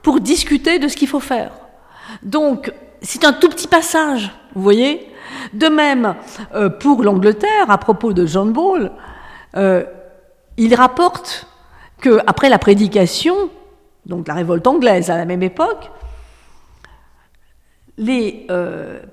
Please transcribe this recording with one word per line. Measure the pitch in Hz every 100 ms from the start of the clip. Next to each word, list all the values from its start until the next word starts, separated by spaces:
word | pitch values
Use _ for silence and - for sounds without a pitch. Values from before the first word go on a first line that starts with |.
pour | - 254
discuter | 196 330 - 294 - 349
de | 285
ce | -
qu'il | 269
faut | 285
faire. | - 233 - - - _ _ - - 220
Donc, | 196 302 302 240 - - - -
c'est | - -
un | 302
tout | 285 349
petit | - -
passage, | 330 320 320 302 262 202 - - 190
vous |
voyez. | 196 214 262 302 - - - - 254
De | 214 320
même, | 302 294 262 220 175 - - 220
euh, | - 202
pour | - 277 262
l'Angleterre, | 208 196 202 214 415 427 311
à | 196
propos | - 202 233
de | 180 170
John | 175 208
Ball, | 233 370 370 190 - - - - - - -
euh, | 196 180 - - - - _ _ _ -
il | 226
rapporte | 240 254 254 359 - - - - _ _ - - _
que | 262 220 214
après | - 277
la | 214
prédication, | - 202 208 208 175 - 320 381 381 - - _ _ _ 196
donc | 170 160
la |
révolte | 156 170 170 247
anglaise | 294 247 185 175
à | 170
la |
même | 170 180
époque, | 185 185 359 440 - - - - - _ _ - _ _ - - _ _ _ _ _ _ _ _ _ -
les, | 220 254 214 - -
euh, | 180 175 170 - - -